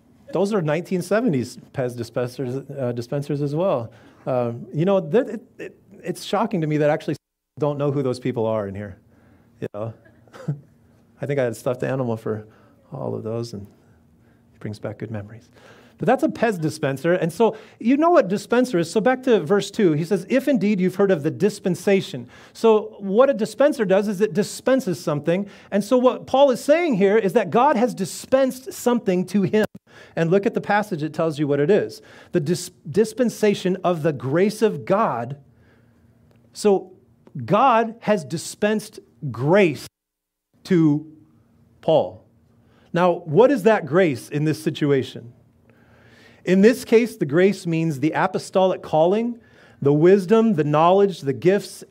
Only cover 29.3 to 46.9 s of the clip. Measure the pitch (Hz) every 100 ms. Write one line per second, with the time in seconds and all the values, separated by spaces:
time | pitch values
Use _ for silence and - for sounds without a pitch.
29.3 | 208 185 214 214 - _ - - - 165
30.3 | 196 214 202 - 202 202 170 151 147 165
31.3 | 143 147 143 147 202 107 - - - -
32.3 | 175 147 175 - - - 165 220 220 240
33.3 | - 214 202 185 190 175 175 156 139 123
34.3 | 156 208 208 220 165 117 196 214 123 120
35.3 | 143 _ _ _ _ _ _ _ _ _
36.3 | _ _ - 208 190 - - _ _ _
37.3 | 151 117 196 269 226 226 220 - 208 139
38.3 | 160 - - 208 214 214 - - _ 143
39.3 | 117 139 196 185 139 - _ _ _ _
40.3 | _ _ _ - 185 160 147 - - _
41.3 | _ _ _ _ _ - 156 92 101 _
42.3 | _ _ _ _ _ _ 170 180 175 170
43.3 | 147 262 277 190 208 147 160 185 120 -
44.3 | 147 151 156 - 139 147 139 120 120 117
45.3 | - _ _ _ _ _ _ _ - -
46.3 | _ - 190 208 - -